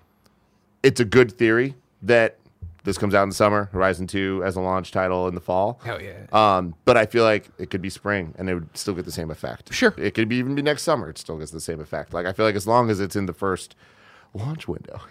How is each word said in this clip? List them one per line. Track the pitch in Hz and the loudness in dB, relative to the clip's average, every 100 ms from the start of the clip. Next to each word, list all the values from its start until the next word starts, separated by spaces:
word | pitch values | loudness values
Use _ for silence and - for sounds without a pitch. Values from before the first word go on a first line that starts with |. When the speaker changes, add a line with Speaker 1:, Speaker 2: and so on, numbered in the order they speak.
| _ _ _ _ _ _ _ _ | _ _ _ _ _ _ _ _
Speaker 1:
it's | 135 120 | 2 2
a | |
good | 113 113 123 | 4 6 4
theory | - 113 113 135 135 _ _ | 4 2 2 0 -6 _ _
that | 98 120 113 - _ _ - - | 4 4 4 0 _ _ -20 -8
this | - 92 | -6 -2
comes | 101 | 2
out | 98 | 4
in | 98 | 4
the | |
summer, | 92 104 104 101 | 4 4 4 0
Horizon | 92 95 87 92 | 0 0 0 -4
two | 98 95 95 | -4 -2 -2
as | 92 92 | -4 -2
a | |
launch | 92 92 90 | -2 -2 -2
title | 98 92 90 90 | -2 0 0 -2
in | |
the | 87 | -4
fall. | - 92 101 123 | -2 0 0 -4
Speaker 2:
Hell | 117 98 | -10 -12
yeah. | 98 101 101 | -12 -16 -2
Speaker 1:
Um, | 107 107 95 90 82 | 4 4 4 0 0
but | - 120 | 4 4
I | 107 | 4
feel | 117 | 4
like | 113 104 - - | 4 2 -2 -14
it | 90 | -8
could | 98 | -6
be | 92 | -6
spring, | - 101 101 82 - | -8 -4 -4 -4 -8
and | 92 | -4
it | |
would | 90 78 - | -4 -6 -8
still | - | -6
get | 87 90 | -6 -8
the | |
same | 80 82 | -8 -8
effect. | 78 67 58 - | -8 -10 -12 -10
Speaker 2:
Sure. | - 240 - | 0 0 0
Speaker 1:
It | 95 | -2
could | - 110 | 0 0
be, | 123 | -2
even | 127 | -2
be | 143 | -2
next | 143 139 | -2 0
summer. | - 147 80 | 0 -2 -4
It | 76 | -12
still | - 80 | -12 -12
gets | 78 | -12
the | 80 | -10
same | - 80 | -8 -8
effect. | 76 78 73 | -8 -10 -6
Like, | 85 90 | -6 -4
I | |
feel | 95 | 0
like | 110 | 0
as | 101 98 | 2 2
long | 117 117 | 2 4
as | 98 | 0
it's | 98 104 | -2 -4
in | 95 | -4
the | |
first | 85 98 92 - _ _ _ _ - _ | -4 -4 -4 -8 _ _ _ _ -20 _
launch | 101 120 160 - | -10 -8 -8 -10
window | - - - - | -12 -12 -18 -18